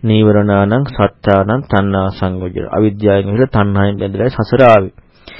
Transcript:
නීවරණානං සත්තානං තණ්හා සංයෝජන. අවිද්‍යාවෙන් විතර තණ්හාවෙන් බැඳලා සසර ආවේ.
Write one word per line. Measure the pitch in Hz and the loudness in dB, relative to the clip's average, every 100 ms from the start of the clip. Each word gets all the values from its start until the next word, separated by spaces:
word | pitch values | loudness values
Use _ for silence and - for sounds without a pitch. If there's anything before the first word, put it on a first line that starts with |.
නීවරණානං | 113 107 107 104 104 98 101 120 139 | -2 2 4 2 2 2 2 0 -2
සත්තානං | - 101 - 107 98 98 127 | -2 -4 -2 0 0 0 -4
තණ්හා | 139 101 101 98 95 | -2 -2 0 -2 -4
සංයෝජන. | 92 92 92 92 98 - | -4 -6 -6 -8 -8 -6
අවිද්‍යාවෙන් | 95 107 101 104 98 98 | -2 -2 0 0 0 0
විතර | 107 131 | -2 0
තණ්හාවෙන් | 110 101 98 101 101 | 0 0 0 -2 -2
බැඳලා | 101 98 123 | -6 -4 -4
සසර | - 107 120 | -4 -2 4
ආවේ. | 123 110 95 - _ _ - | 6 6 2 -8 _ _ -20